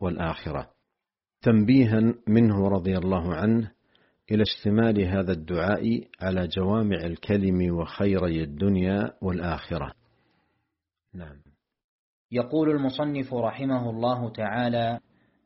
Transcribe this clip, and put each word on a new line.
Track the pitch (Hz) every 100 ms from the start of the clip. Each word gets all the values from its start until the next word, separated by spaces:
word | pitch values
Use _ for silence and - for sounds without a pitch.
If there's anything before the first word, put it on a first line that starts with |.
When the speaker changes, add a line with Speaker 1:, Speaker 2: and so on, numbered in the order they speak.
Speaker 1:
والآخرة." | 92 85 165 - 113 139 - _ _ _ _ _ _ _
تنبيها | - 113 104 135 120 110 113 117 -
منه | 110 117 101 98
رضي | 98 90 92
الله | 92 92 87
عنه | 80 104 113 110 - _ _ _ _ -
إلى | 107
اشتمال | 104 - 104 107 113 104
هذا | 92 98 92
الدعاء | 90 78 87 90 101 110 117 - -
على | 95 92 87
جوامع | 87 92 110 107 90
الكلم | 82 85 - 104 95 92 90 85
وخيري | 80 - 101 95 87 82
الدنيا | 78 73 98 98 92 101 113 -
والآخرة. | 95 90 85 76 - 85 67 - _ _ _ _ _ _ _ _ _ _ _
نعم. | 90 80 71 73 71 _ _ _ _ _ _ -
Speaker 2:
يقول | 120 120 156 156
المصنف | 151 135 131 147 143 127
رحمه | 123 113 - 135 131 120
الله | 113 120 123 117
تعالى: | - 107 113 123 117 117 120 - _ _ _